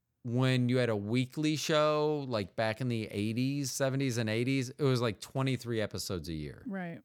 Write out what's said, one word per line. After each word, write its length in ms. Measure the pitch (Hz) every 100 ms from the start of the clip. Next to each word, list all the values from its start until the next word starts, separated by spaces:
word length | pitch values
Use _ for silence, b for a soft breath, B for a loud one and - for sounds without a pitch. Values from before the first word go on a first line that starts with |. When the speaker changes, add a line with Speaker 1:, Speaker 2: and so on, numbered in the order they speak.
| _ _
Speaker 1:
when 440 | 123 120 131 127 123
you 100 | 127
had 120 | 120
a 60 | 107
weekly 600 | 101 123 131 156 156 151
show, 720 | - 151 151 151 151 151 131
like, 280 | 110 92 -
back 260 | 110 110
in 60 | 127
the 180 | 113 104
eighties, 600 | 101 107 113 131 143 131
seventies, 460 | - 135 135 139 117
and 120 | 110
eighties, 400 | 113 127 135 127
it 120 | -
was, 160 | 139 123
like, 200 | 120 98
twenty-three 600 | - 135 135 123 117 113
episodes 480 | 101 95 - 92 78
a 60 |
year. 300 | 78 73 - 262
Speaker 2:
Right. 360 | 190 170 170